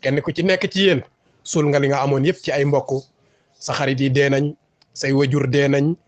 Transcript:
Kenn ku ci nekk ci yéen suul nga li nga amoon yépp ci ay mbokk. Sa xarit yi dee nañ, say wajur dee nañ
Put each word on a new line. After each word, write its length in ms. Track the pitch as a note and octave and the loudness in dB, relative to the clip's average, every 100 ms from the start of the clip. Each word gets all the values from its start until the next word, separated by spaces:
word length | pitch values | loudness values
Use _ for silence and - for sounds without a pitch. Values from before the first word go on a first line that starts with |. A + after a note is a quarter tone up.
Kenn 200 | C3+ C#3+ | -2 -2
ku 100 | - | -2
ci 120 | D#3+ | -2
nekk 260 | F3+ F#3 G3 | 0 0 -2
ci 80 | F#3 F#3+ | 0 2
yéen 160 | D3+ - _ _ _ | 2 -4 _ _ _
suul 220 | - E3+ D3+ | -6 -2 0
nga 100 | C#3+ | 2
li 80 | C#3 | 0
nga 140 | C#3 | 0
amoon 220 | C#3 C#3 C#3+ | 0 0 0
yépp 120 | - | -2
ci 80 | - | -2
ay 140 | D#3+ C#3+ | 0 2
mbokk. 380 | C#3 - C3+ - _ _ _ _ _ | 0 -2 -6 -8 _ _ _ _ _
Sa 140 | - | -8
xarit 260 | C3 C3+ C3 | -4 -2 0
yi 100 | C#3 | 0
dee 180 | C3+ C#3 | 2 2
nañ, 240 | C#3 D3 D3+ _ _ _ | 2 -2 -6 _ _ _
say 180 | - C#3 | -8 -2
wajur 360 | C#3 C#3 C#3+ C3 | 0 2 0 0
dee 180 | C#3+ C#3 | 2 2
nañ 280 | C#3 D3 E3+ | 2 0 -2